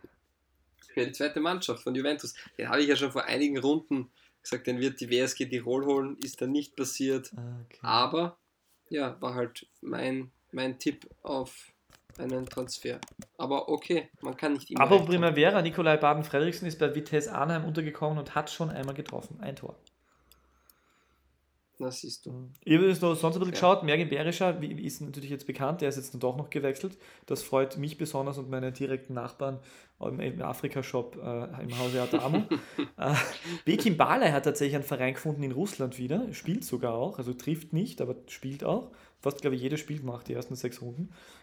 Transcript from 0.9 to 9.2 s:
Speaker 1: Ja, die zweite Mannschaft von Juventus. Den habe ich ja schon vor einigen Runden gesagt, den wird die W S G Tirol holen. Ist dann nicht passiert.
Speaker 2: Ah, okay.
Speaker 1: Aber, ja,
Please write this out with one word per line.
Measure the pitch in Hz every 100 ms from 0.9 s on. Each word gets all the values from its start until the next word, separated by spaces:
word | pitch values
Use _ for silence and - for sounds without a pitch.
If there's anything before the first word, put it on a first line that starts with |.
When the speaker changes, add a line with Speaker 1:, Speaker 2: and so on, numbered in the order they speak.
| 139
Speaker 1:
Ja, | 123
die |
zweite | - 147 151
Mannschaft | 160 185 - 113
von | 127 127
Juventus. | 143 147 - - - -
Den | 123
habe | 139
ich | 143
ja | 135
schon | 139
vor | 135
einigen | - 123 147 135
Runden | 135 156 - 135 127 _ _ _
gesagt, | - 127 -
den | 123
wird | 135 135
die | 120
W | 123
S | 127 -
G | 127
Tirol | 123 117 131 139
holen. | 139 135 -
Ist | 131 -
dann | 127
nicht | 147 143 -
passiert. | 131 - 135 131 - -
Speaker 2:
Ah, | 120 120
okay. | - -
Speaker 1:
Aber, | 117 113 127 165 175 - _ _ _ _ -
ja, | 151 131 127